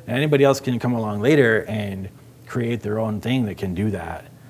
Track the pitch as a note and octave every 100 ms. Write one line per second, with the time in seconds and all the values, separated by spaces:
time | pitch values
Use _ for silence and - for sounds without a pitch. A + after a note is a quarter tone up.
0 | - A#2+ D3+ C#3+ C#3 C3+ - A#2+ B2 A#2
1 | A2 G#2 A#2 D3+ A#2 A2 - G#2+ G2+ G2
2 | F#2 - - - - C3 A#2 A#2+ G#2+ G#2+
3 | A2 G#2 A2+ C3 A2 F2+ F#2+ F2 G#2+ F#2+
4 | E2 D#2+ - -